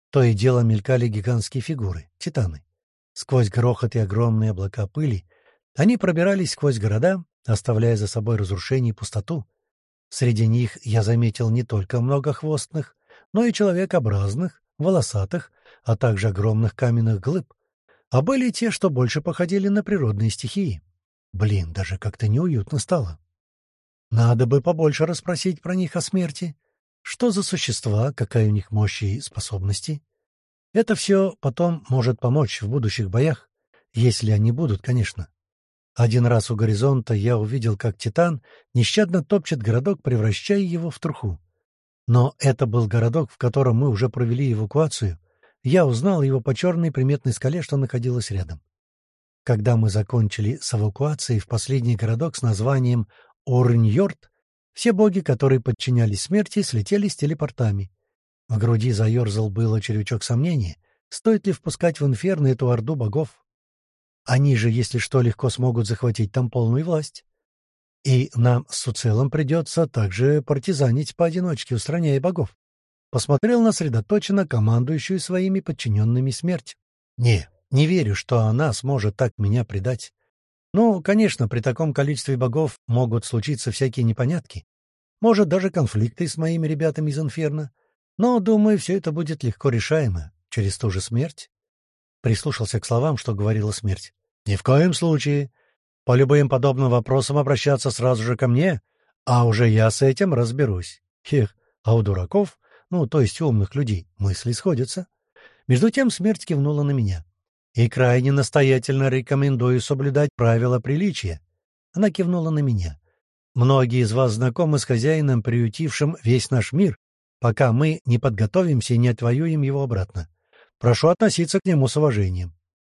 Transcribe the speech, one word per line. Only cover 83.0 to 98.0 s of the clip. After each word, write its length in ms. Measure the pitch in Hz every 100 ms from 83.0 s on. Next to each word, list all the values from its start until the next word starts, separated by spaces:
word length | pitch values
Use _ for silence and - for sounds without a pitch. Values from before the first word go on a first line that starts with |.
| 123 113
случиться 460 | - 117 147 139 -
всякие 340 | - 135 127
непонятки. 600 | 117 110 123 170 - - - _ _ _ _ -
Может, 280 | 226 208 180
даже 220 | 185 190
конфликты 580 | 175 123 104 117 - 165
с 80 | 160
моими 300 | 160 165 156
ребятами 440 | 151 160 147 151
из 80 | 143
Инферно. 520 | 156 - 156 151 151 _ _ _ _ -
Но, 200 | 233 247
думаю, 380 | 196 214 214 208
все 180 | - 190
это 140 | 165
будет 320 | 156 156 156
легко 280 | 123 - 139
решаемо 640 | 117 - 160 127 90 76 _ _
через 260 | - 98 -
ту 140 | 113
же 100 | 92
смерть. 500 | - 117 156 - - _ _ _ _ _ _ _
Прислушался 600 | 117 110 151 - 107 107
к 40 |
словам, 320 | - 120 151 131
что 180 | -
говорила 360 | 101 104 110 104
смерть. 420 | 104 107 95 - _ _ _
«Ни 120 | - 98
в 60 |
коем 300 | - 139 180
случае. 580 | 156 170 151 143 143 139 _ _ _ _ _
По 100 | -
любым 340 | 123 135 147 139
подобным 420 | 131 139 131 131
вопросам 480 | 120 110 131 120 143
обращаться 520 | 139 131 143 139 135
сразу 320 | 117